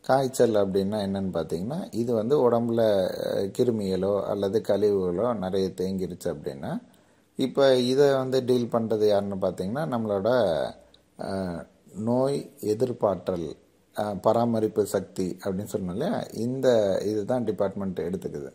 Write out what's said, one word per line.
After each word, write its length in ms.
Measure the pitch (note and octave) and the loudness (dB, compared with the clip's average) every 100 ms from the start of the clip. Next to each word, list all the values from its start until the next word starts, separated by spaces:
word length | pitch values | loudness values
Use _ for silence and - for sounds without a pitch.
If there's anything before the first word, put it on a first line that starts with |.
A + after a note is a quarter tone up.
காய்ச்சல் 480 | - C3+ C3 B2 A#2+ | 2 2 2 2 4
அப்படின்னா 440 | G#2 G2 F#2+ G2 G#2+ | 4 2 2 0 -2
என்னன்னு 300 | G2 G2 F#2+ | -2 -2 -2
பார்த்தீங்கன்னா, 560 | E2+ D#2+ E2 G#2 E3 - | -4 -4 -4 -4 -6 -6
இது 220 | G#2+ A#2+ | -4 0
வந்து 220 | A2+ A2 D3 | 0 2 4
உடம்புல, 400 | B2 A#2 A#2 A#2 A2+ G2 F#2 - | 4 4 2 2 4 4 0 -2
அஹ், 320 | - G#2+ G2 | -2 -2 -2
கிருமிகளோ 720 | - B2 A2 G2 F#2 F#2+ G2+ | 2 2 2 0 0 0 0
அல்லது 380 | G2 G#2 G2 G#2+ F#2+ | -2 -2 0 0 0
கழிவுகளோ 720 | G2+ G#2 G2 F2+ F2 A#2+ A2 | 2 4 2 0 0 0 -2
நிறைய 300 | F#2 F#2+ F#2+ | -2 0 -2
தேங்கிருச்சு 600 | - F#2 F#2+ F2+ F2 F2 | -2 -4 -4 -6 -6 -6
அப்படின்னா, 420 | D2 D2 C#2 F2+ G#3+ - _ _ _ _ - | -6 -8 -8 -8 -8 -10 _ _ _ _ -4
இப்ப 360 | C3 C3+ C3+ B2+ | -2 4 4 6
இதை 340 | B2 C3 C#3+ | 4 4 4
வந்து 320 | C3+ C3 C3 | 4 2 0
டீல் 260 | B2 B2 A#2 | 2 0 2
பண்றது 360 | A#2+ A2+ A2 G#2+ | -2 0 2 4
யாருன்னு 280 | G2+ G2+ | 4 0
பார்த்தீங்கன்னா, 480 | G2 F#2+ F2+ F#2 B2+ D#3+ | -2 -2 -2 -6 -4 -4
நம்மளோட, 420 | A#2+ A2 G2+ G#2 B2+ G2 D2+ A#1+ - _ _ _ - | -4 -2 0 2 2 2 0 -2 -8 _ _ _ -12
அஹ், 440 | - G2 F#2 E2 - _ - | -6 -4 -6 -8 -12 _ -18
நோய் 420 | - A2 B2 C3+ C#3+ - - | -6 -2 0 0 -2 -8 -8
எதிர்ப்பாற்றல், 880 | G#2 G#2+ B2 A#2+ G#2+ F2+ - F2+ D#2 - _ _ _ | -2 0 0 0 0 0 -2 -4 -6 -10 _ _ _
அஹ், 200 | - G#2 F#2+ | -6 -4 0
பராமரிப்பு 640 | A2+ A2+ A#2+ A2+ G#2+ G#2+ | 2 2 2 0 0 0
சக்தி 520 | G2+ G2 F#2 - F#2 - | 0 -2 -4 -6 -6 -4
அப்படின்னு 280 | G2+ F#2+ G2+ | -6 -6 -6
சொன்னோம் 180 | G#2 F2+ | -6 -6
இல்லையா? 340 | F#2 E3+ C3 - | -4 -4 -4 -6
இந்த 340 | - A#2 C3 C3 A2+ G2+ F#2 | -6 -4 2 4 4 4 0
இதுதான் 380 | G2 G#2+ G2+ B2+ | 0 -2 -2 -2
டிபார்ட்மெண்ட் 560 | A2 F#2+ G2 G2+ F#2+ F2 | -2 -2 -2 -2 -6 -4
எடுத்துக்குது. 500 | E2+ F#2 E2 D#2 C2+ | -4 -6 -6 -8 -12